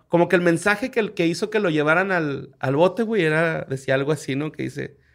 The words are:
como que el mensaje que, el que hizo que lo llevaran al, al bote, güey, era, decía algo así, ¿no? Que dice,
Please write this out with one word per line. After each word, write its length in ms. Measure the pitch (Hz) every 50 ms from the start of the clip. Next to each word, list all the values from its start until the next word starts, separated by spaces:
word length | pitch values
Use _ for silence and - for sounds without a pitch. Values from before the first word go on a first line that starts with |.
| _ -
como 200 | - 170 175 175
que 80 | 185
el 60 | 180
mensaje 480 | 175 175 170 160 - 208 208 202 262 254
que, 100 | - 233
el 120 | 214 196 -
que 120 | - 170
hizo 240 | 165 170 170 220 208
que 80 | 214 220
lo 100 | 202 180
llevaran 420 | 156 151 147 151 160 175 190 196
al, 420 | 185 175 160 143 135 131 135 - - -
al 160 | - 135 139
bote, 260 | 147 175 185 180 -
güey, 220 | 233 214 226 202 165
era, 380 | 156 156 160 170 165 160 156 - -
decía 260 | 135 131 - - 135
algo 180 | 135 139 147
así, 240 | 151 147 - - 131
¿no? 160 | 139 151 156
Que 100 | - - 135
dice, 320 | 131 135 143 131 - - _ _ _